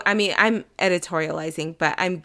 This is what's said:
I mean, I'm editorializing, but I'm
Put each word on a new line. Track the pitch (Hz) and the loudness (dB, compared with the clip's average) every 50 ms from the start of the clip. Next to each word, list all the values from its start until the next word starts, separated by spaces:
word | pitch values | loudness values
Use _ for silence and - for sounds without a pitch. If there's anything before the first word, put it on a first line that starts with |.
| - | 4
I | 196 202 | 2 2
mean, | 214 208 190 - - | 2 2 2 2 4
I'm | 202 220 226 208 - - _ - | 4 4 2 0 -4 -8 _ 0
editorializing, | - 190 180 175 - - 175 160 156 156 151 160 156 160 156 - 151 160 165 - | 2 2 2 0 0 -2 -2 -2 -2 -2 -4 -4 -4 -6 -6 -6 -6 -6 -4 -2
but | 165 151 - - | -2 0 0 0
I'm | 185 180 185 165 | -2 -2 -2 -4